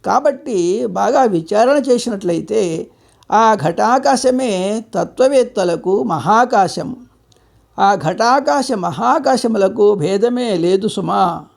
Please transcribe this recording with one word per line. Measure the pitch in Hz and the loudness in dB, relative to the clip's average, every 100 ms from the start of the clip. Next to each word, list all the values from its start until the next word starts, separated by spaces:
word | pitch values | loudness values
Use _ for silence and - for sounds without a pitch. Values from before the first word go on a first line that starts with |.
| 190 | 0
కాబట్టి | 226 294 262 - 202 170 208 240 | 0 0 -4 -4 -2 0 0 -2
బాగా | 185 202 277 | -2 0 2
విచారణ | 247 175 165 208 240 294 | 2 0 -2 0 2 2
చేసినట్లయితే, | 269 247 240 202 185 165 - 214 185 160 - _ _ _ _ | 2 0 0 -4 -4 -4 -2 -2 -2 -4 -10 _ _ _ _
ఆ | 208 226 | 2 2
ఘటాకాశమే | 214 175 165 214 262 277 269 254 254 254 185 190 220 226 | 2 0 0 0 2 2 0 0 0 -2 -2 -4 -6 -6
తత్వవేత్తలకు | - - - 262 277 226 - 180 165 180 202 | -6 -6 0 2 2 0 -2 -2 -2 -2 -2
మహాకాశము. | 247 160 151 214 247 233 180 - 165 - - _ _ _ _ _ _ - | 0 -2 2 2 4 2 0 -2 -10 -12 -18 _ _ _ _ _ _ 0
ఆ | 196 | 0
ఘటాకాశ | 196 156 208 233 269 294 285 262 | 2 -2 0 2 2 2 -2 -2
మహాకాశములకు | 220 175 160 233 302 269 262 233 220 196 226 208 | -4 -4 -2 0 0 2 0 0 0 0 2 2
భేదమే | 202 156 196 233 247 240 180 | 2 0 0 0 0 -2 0
లేదు | 170 190 208 | 0 0 -2
సుమా. | - 170 196 180 160 151 | -4 -4 0 0 -2 -12